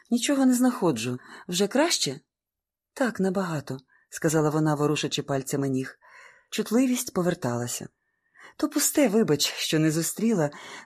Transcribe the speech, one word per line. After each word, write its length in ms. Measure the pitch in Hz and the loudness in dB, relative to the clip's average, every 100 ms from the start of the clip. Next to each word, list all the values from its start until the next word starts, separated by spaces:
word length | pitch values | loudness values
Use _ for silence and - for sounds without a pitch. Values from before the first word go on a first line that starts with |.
| _ | _
«Нічого 340 | 240 269 277 262 | 0 2 4 4
не 80 | |
знаходжу. 680 | 247 254 240 180 117 123 127 - - - | 4 2 2 0 0 -2 -6 -10 -18 -6
Вже 200 | 175 202 | -2 0
краще?» 520 | 254 330 330 147 135 - _ _ _ _ _ _ | 2 2 0 -2 -6 -14 _ _ _ _ _ _
«Так, 260 | - 247 - | -2 -2 0
набагато», 580 | 190 190 180 156 - 131 - _ _ | 0 0 -2 -4 -6 -10 -12 _ _
сказала 400 | - 165 156 151 | -4 0 2 2
вона, 260 | 156 156 147 | 2 2 2
ворушачи 480 | 147 147 139 - | 0 0 -2 -4
пальцями 460 | 139 139 131 143 139 | -4 -4 -2 -4 -2
ніг. 300 | 131 131 - - - - _ _ | -2 -4 -12 -20 -20 -20 _ _
Чутливість 640 | - 214 220 262 247 - | -6 0 2 2 0 -2
поверталася. 760 | 185 175 170 127 120 120 - - _ _ _ _ _ - - | -2 -2 -2 -4 -4 -4 -8 -10 _ _ _ _ _ -20 -4
«То 120 | 294 | -2
пусте, 380 | 302 - 320 262 | 0 0 2 4
вибач, 460 | 214 170 147 - | 4 2 2 0
що 260 | - - 156 | -2 -2 2
не 120 | 160 | 2
зустріла. 580 | 156 160 - 220 202 147 - - - | 0 -2 -2 0 2 0 -4 -16 -18